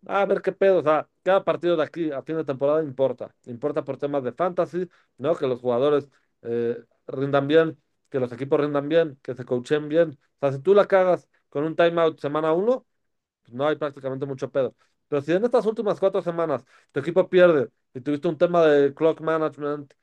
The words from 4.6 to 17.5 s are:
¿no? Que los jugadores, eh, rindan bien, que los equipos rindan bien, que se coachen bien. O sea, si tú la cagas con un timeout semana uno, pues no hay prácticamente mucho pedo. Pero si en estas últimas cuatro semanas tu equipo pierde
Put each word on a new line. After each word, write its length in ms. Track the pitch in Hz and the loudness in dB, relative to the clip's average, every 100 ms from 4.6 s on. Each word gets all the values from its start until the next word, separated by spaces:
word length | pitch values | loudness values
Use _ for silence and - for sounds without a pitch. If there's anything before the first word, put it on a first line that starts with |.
| 160 170 180 _ _ _ | -4 -4 -10 _ _ _
¿no? 160 | 135 170 | -4 0
Que 100 | 139 | 0
los 140 | 123 | 0
jugadores, 480 | 123 123 143 147 139 _ _ _ | 0 2 2 2 0 _ _ _
eh, 420 | 117 117 117 120 - _ - | -6 -2 -2 -4 -10 _ -12
rindan 420 | 131 139 139 139 | -6 0 0 4
bien, 300 | 160 165 143 _ _ _ | 4 4 -4 _ _ _
que 100 | 139 | -4
los 120 | 123 | -4
equipos 280 | 120 135 151 | -6 -2 0
rindan 280 | 147 143 143 | 0 -2 0
bien, 300 | 165 165 135 | 0 0 -4
que 120 | - | -12
se 100 | 123 | -10
coachen 440 | 123 123 123 151 151 | -4 -4 -2 -4 0
bien. 300 | 156 165 135 _ _ | 0 0 -2 _ _
O 60 | 139 | -4
sea, 60 | |
si 80 | 135 | -2
tú 140 | 139 | 4
la 120 | 202 190 | 4 6
cagas 420 | 190 185 165 _ _ _ | 4 4 0 _ _ _
con 160 | 143 | -6
un 120 | 156 160 | -6 2
timeout 420 | 170 170 165 151 | 2 4 0 0
semana 320 | 147 151 156 | -6 -2 0
uno, 340 | 160 214 254 _ _ _ _ _ _ | 0 0 -2 _ _ _ _ _ _
pues 120 | _ | _
no 120 | 117 147 | -4 -2
hay 100 | 147 | -2
prácticamente 500 | 151 139 135 131 139 | -6 -8 -10 -8 -8
mucho 240 | 135 135 | -8 -6
pedo. 240 | 143 123 _ _ _ _ | -4 -4 _ _ _ _
Pero 140 | 147 | -4
si 100 | 143 | 0
en 120 | 170 | 0
estas 220 | 240 247 202 | 2 0 0
últimas 340 | 226 208 165 | -2 -4 0
cuatro 220 | 190 196 | 0 0
semanas 420 | 175 165 165 131 - _ _ | -4 -4 -2 -4 -6 _ _
tu 80 | - | -8
equipo 280 | 131 170 180 | -2 0 2
pierde 420 | 180 180 | 6 6